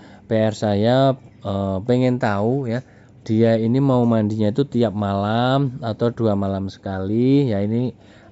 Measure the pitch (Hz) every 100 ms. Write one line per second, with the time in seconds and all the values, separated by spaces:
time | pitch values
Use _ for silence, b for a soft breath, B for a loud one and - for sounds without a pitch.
0 | B B - 110 110 104 107 101 110 127
1 | 135 131 - - - 98 98 95 120 123
2 | 127 123 127 101 110 135 127 120 B B
3 | B - - 110 113 113 113 127 139 123
4 | 117 113 104 110 104 107 139 120 117 98
5 | 101 98 101 113 123 135 139 127 131 107
6 | 120 113 110 101 98 98 95 - 98 95
7 | 95 110 127 139 135 101 104 117 123 -
8 | B B B